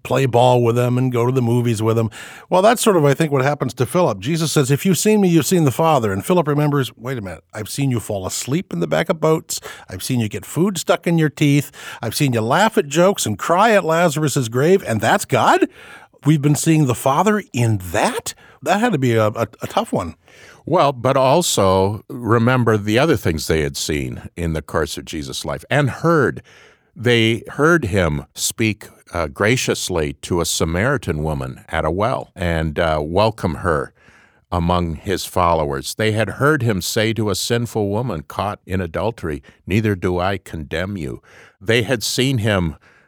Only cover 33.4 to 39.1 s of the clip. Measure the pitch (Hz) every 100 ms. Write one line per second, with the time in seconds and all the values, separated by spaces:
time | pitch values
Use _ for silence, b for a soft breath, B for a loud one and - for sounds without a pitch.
33.4 | 92 65 87 73 64 b b b b b
34.4 | b 87 85 87 85 76 101 87 - 92
35.4 | 85 82 73 67 - - 110 107 107 -
36.4 | 139 151 117 95 - 113 110 113 107 113
37.4 | - 117 120 113 101 104 127 80 - -
38.4 | 98 95 - 95 87 85 107